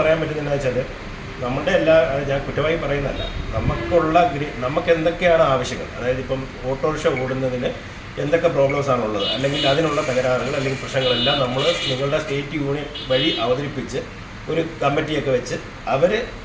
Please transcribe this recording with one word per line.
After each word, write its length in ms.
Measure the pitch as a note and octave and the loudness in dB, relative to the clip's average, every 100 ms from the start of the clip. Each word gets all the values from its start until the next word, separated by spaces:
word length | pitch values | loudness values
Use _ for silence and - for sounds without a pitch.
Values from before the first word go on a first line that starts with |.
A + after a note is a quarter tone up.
പറയാൻ 180 | D#3 D#3+ | 4 2
പറ്റുന്നത് 320 | D3+ D3+ D3 C#3+ | 0 -4 -2 -2
വെച്ചാൽ 220 | C3 A#2+ C#3 - - - - - B2 | 0 -2 -4 -8 -12 -12 -12 -8 -4
നമ്മുടെ 260 | C3+ D3+ F#3+ | -2 0 2
എല്ലാ, 180 | D3+ D#3+ D#3+ | 6 6 4
അത് 80 | C#3 C#3 | 0 -2
ഞാൻ 80 | C#3 C3+ | -2 -2
കുറ്റമായി 300 | B2+ D3+ E3 | -2 0 0
പറയുന്നതല്ല, 400 | C#3+ C#3+ C3+ - - - - A2 | 0 -2 -2 -4 -4 -6 -4 -2
നമുക്കുള്ള 640 | - D3 - E3+ D#3 E3 E3+ D3 | 0 -2 2 4 6 6 4 2
ഗ്രി-, 180 | D3 B2+ B2+ | -4 -4 -2
നമുക്ക് 240 | D#3 E3+ E3 | 0 2 2
എന്തൊക്കെയാണ് 460 | D#3+ - F3+ E3 D3+ | 2 2 4 6 6
ആവശ്യങ്ങൾ, 340 | C3 A#2+ A2 D#2+ - | 4 0 -6 -8 -4
അതായത് 240 | A#2+ B2+ B2 | -2 -2 -2
ഇപ്പം 160 | C3 C3+ - B2 | -4 -6 -8 -4
ഓട്ടോറിക്ഷ 360 | C3+ D#3 D3+ E3 C3+ | -2 -2 0 0 0
ഓടുന്നതിന് 480 | B2+ C3 C3 B2 B2 A#2+ - - - - | -2 -2 -2 0 -2 -4 -10 -14 -10 -6
എന്തൊക്കെ 260 | D3 E3 E3+ C#3+ | 0 2 2 2
പ്രോബ്ലംസ് 340 | C#3 C#3+ C3+ | 2 2 2
ആണുള്ളത്, 340 | B2 A2 G#2 G2 B2 | 0 0 0 0 0
അല്ലെങ്കിൽ 260 | C3+ D3 D#3 | 0 2 2
അതിനുള്ള 300 | C#3+ D#3+ D3 C#3 | 4 2 0 0
തകരാറുകൾ 460 | B2+ B2+ B2+ A#2 C#3+ | 2 2 0 0 -2
അല്ലെങ്കിൽ 220 | C3+ C3 | -2 -2
പ്രശ്നങ്ങളെല്ലാം 560 | - C3+ B2+ A#2+ B2 D3 | -2 0 0 2 2 2
നമ്മൾ 200 | B2+ C3 D3+ E3+ C#3 | 0 2 0 0 -2
നിങ്ങളുടെ 280 | B2+ C#3 D3+ | -2 0 0
സ്റ്റേറ്റ് 340 | D3+ C#3 C#3+ D#3 | -2 -4 -4 -4
യൂണിയൻ 280 | C#3 C#3+ C#3+ - - | -2 -2 -6 -8 -2
വഴി 180 | C3 D#3 - A#2 | 2 2 0 0
അവതരിപ്പിച്ച് 540 | B2+ C#3+ B2+ A#2+ C3 - - - - - | 0 -2 -6 -6 -6 -8 -12 -14 -12 -4
ഒരു 100 | D#3 D#3 - | -2 -2 0
കമ്മിറ്റിയൊക്കെ 500 | C#3 D3+ D3+ D3+ C3 B2 | 0 0 0 -2 0 0
വെച്ച് 180 | - E3+ - - - | 0 -6 -8 -10 -2
അവർ 180 | C3 E3+ G#3+ B3 - | 2 4 2 -2 -8